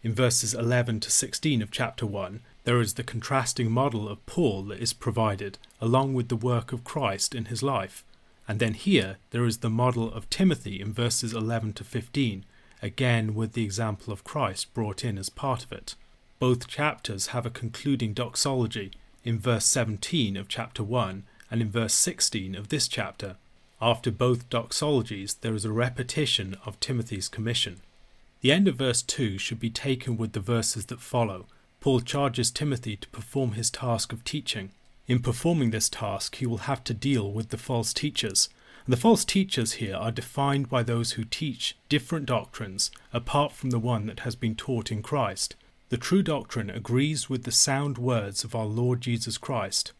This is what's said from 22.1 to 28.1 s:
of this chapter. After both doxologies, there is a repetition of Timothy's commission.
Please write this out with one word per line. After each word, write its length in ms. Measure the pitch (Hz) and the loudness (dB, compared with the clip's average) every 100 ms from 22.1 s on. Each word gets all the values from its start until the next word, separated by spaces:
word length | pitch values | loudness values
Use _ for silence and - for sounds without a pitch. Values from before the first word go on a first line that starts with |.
| - - 110 95 | 2 0 0 -4
of 160 | 92 101 | -8 -4
this 180 | 151 - | -2 0
chapter. 480 | - 98 - 98 90 _ - _ _ | -2 -4 -6 -12 -12 _ -20 _ _
After 300 | 113 117 127 | 2 2 0
both 380 | 95 127 123 - | 2 2 2 0
doxologies, 920 | 120 117 - 151 139 113 104 101 - | -4 -2 -2 2 2 0 -6 -8 -6
there 120 | 117 | -2
is 120 | 107 | -2
a 60 | 107 | 0
repetition 840 | 110 123 123 117 - 147 - 95 98 | 0 0 -2 -4 -2 0 0 -2 -8
of 140 | - - | -12 -8
Timothy's 480 | - 127 113 104 - | -2 -2 -2 -4 -6
commission. 500 | - 110 117 104 90 - - - | -4 -2 0 -2 -4 -20 -20 -20